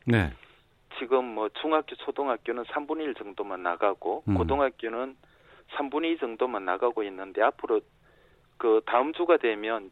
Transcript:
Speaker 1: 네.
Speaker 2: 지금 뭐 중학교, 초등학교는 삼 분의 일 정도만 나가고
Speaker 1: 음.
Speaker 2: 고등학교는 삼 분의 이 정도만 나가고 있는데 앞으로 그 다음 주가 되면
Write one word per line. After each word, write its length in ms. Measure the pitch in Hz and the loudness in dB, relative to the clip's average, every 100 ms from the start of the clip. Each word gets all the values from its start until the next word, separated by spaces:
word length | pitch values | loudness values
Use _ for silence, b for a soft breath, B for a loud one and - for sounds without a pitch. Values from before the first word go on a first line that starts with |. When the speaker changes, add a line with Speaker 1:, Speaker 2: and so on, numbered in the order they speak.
| - | 2
Speaker 1:
네. 260 | 113 78 - b b _ _ _ - | 2 2 -4 b b _ _ _ -10
Speaker 2:
지금 260 | 120 131 | 0 2
뭐 240 | 123 107 107 - | 2 -4 -4 -4
중학교, 360 | 156 156 - - | 0 0 0 -8
초등학교는 680 | - 139 139 113 - 120 113 | -6 -2 -2 -2 -2 -4 -4
삼 180 | 147 147 | -6 -4
분의 200 | 160 151 | -4 -4
일 80 | |
정도만 480 | - 101 95 101 92 | -6 -10 -8 -8 -4
나가고 600 | 87 87 104 - 85 127 - | -4 2 2 2 -2 -2 2
Speaker 1:
음. 60 | |
Speaker 2:
고등학교는 840 | 92 87 143 135 - 113 117 131 131 b b b b - - | 2 4 2 2 0 -6 -6 -6 -10 b b b b -10 -6
삼 140 | 143 | -4
분의 220 | 147 165 | -2 0
이 60 | 165 | -2
정도만 460 | 123 113 127 107 | -4 -2 -2 0
나가고 380 | 92 95 123 110 | -2 0 0 0
있는데 380 | 101 95 95 101 | -4 -6 -8 2
앞으로 380 | 120 - - 107 - _ b b b b b - | 2 2 0 0 0 _ b b b b b -2
그 220 | 117 110 - | 4 4 4
다음 260 | 120 143 | 2 2
주가 240 | 160 175 156 | 0 2 4
되면 520 | 117 107 107 113 95 | 4 -2 -2 -4 -6